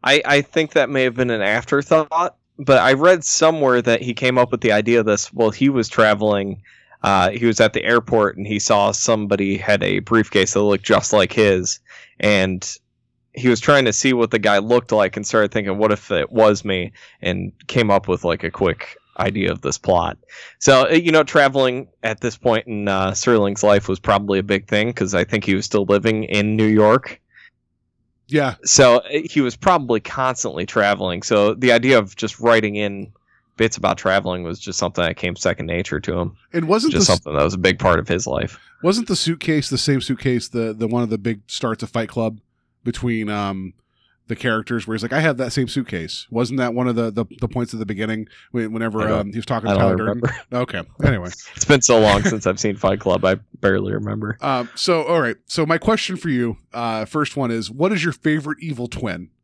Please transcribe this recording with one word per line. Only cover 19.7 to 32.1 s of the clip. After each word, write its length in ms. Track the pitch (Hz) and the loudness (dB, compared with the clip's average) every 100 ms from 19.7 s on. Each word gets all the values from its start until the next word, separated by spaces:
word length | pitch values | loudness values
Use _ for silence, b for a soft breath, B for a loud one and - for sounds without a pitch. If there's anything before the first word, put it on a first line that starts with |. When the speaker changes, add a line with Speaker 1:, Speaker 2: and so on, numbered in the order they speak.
| - | -6
Speaker 1:
plot. 380 | - 90 85 - _ B B B | 0 0 0 -8 _ B B B
So, 260 | - 135 135 | 4 4 6
uh, 20 | |
you 180 | 165 170 | 2 4
know, 140 | 160 | 2
traveling 640 | 143 160 139 135 131 123 139 _ | 4 4 4 4 0 -2 -10 _
at 160 | 113 110 | -6 -4
this 160 | 120 - | -6 -2
point 320 | 123 113 - | 0 0 0
in, 180 | 107 101 | -6 -2
uh, 240 | 95 95 | 0 -2
Serling's 540 | 92 - 117 101 101 | -2 2 4 2 0
life 240 | 107 101 - | 4 4 2
was 100 | 95 | -4
probably 400 | - 101 101 98 | 0 0 2 -2
a 60 | |
big 240 | 101 98 - | 0 -4 -2
thing 240 | 104 113 | -2 -2
'cause 200 | 123 92 | -4 -2
I 120 | 98 | -2
think 200 | 90 113 | -2 -2
he 120 | 101 98 | -2 -2
was 80 | |
still 220 | - 107 98 | 0 -2 2
living 360 | 101 113 110 | 2 2 -2
in 300 | 110 104 104 | -2 -2 0
New 120 | 110 107 | 2 4
York. 520 | 107 107 127 - - _ b b _ _ _ _ _ _ _ _ | 6 6 4 0 -20 _ b b _ _ _ _ _ _ _ _
Speaker 2:
Yeah. 260 | 151 135 113 | -2 -2 -4
Speaker 1:
So, 340 | - - 131 120 | 0 6 8 6
uh, 100 | 98 147 | 2 -6
he 160 | 160 151 | -2 -2
was 160 | 127 - | -2 0
probably 440 | - 175 127 113 | 2 2 2 -2
constantly 640 | - - 131 123 117 73 87 | -2 -4 -2 -2 -6 -6 -4
traveling. 560 | - 101 98 95 87 | 0 2 2 -2 -4
So 320 | - 107 104 | 0 2 4
the 180 | 113 123 | 2 4
idea 260 | 117 127 127 | 4 6 2
of 160 | 98 | 2